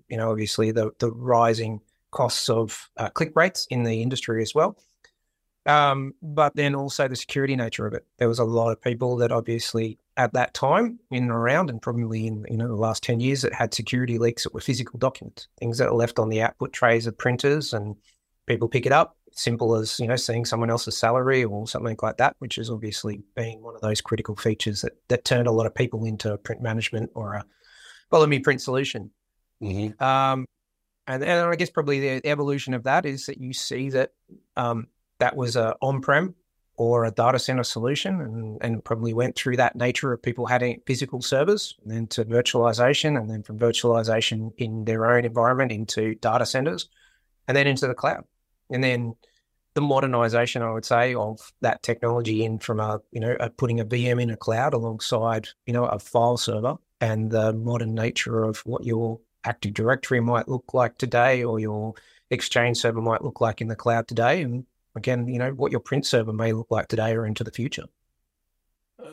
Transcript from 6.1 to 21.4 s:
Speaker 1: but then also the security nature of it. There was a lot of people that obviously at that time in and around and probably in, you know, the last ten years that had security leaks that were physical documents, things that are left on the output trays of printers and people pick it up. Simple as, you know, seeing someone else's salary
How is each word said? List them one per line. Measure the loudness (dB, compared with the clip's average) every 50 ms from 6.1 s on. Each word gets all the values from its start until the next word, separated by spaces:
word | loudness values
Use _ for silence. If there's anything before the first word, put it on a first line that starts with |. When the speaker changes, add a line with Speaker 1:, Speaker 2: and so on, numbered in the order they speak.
| -10 _ -14
Speaker 1:
but | -4 2 2 2 2 2
then | 2 0 2 0
also | 0 -4 -4 -2 -2 0
the | 0 -2
security | -6 -8 -6 -2 -2 0 0 0
nature | -2 -2 -4 -4 -4 -6
of | -6 -6
it. | -8 -10 _ _
There | _ 0 0
was | 2 2
a | 0
lot | 2 2 2 2 2
of | 0 0
people | -2 -4 -2 0 0 -2 2
that | 2 2 2
obviously | 2 0 0 -2 -4 -4 -4 -2 -2 -2 -2 -2 -6 -12 _ _ _
at | 0 0 2 2
that | 0 -2 -2 -2
time | -2 2 2 4 4 2 0 -2 -8 _ _
in | -2 -2 0
and | 0
around | 0 0 2 2 2 2 0 -2
and | -4 -6
probably | -6 -4 -2 -2 -2 -2 -2 -2 -4
in, | -4 -4 -6 -6 -6
you | -4
know, | -4 -2
the | -2 -2
last | 0 0 0 -2 -2 -2
ten | -2 0 0
years | 2 0 0 0 0
that | -2 0
had | -2 -2 -2 -2
security | -6 -4 -2 0 0 0 0 0
leaks | 2 2 0 0 -2 -6
that | -6 -6
were | -6
physical | -4 -2 -2 -2 -4 -6 -4
documents, | -2 -2 -2 -2 -4 -14 -16 -18 -18 -20 -20 _ _
things | -6 -4 0
that | 2 2 2
are | 4
left | 2 2 2 2
on | 0 0 0
the | 2 2
output | 0 0 0 _ -8 -8 -2
trays | 2 4 4 4 4 2
of | -2 -6
printers | -2 -2 0 0 2 2 2 2 2 0 -4 -4
and | -4 -4 -6 -8 -12 _ _ _ _ _ _ _ _ _
people | -2 0 0 0
pick | 0 0 0 4
it | 6
up. | 6 6 6 4 _ _ _ -18
Simple | _ -4 0 0 0 2 2 2 2
as, | 2 0 -2 -2 -2
you | 0
know, | 0 0
seeing | 0 0 -2 -2 -2 0
someone | 0 0 0 2 0
else's | 0 0 -2 -4 -2
salary | 0 2 2 2 2 2 4 2 2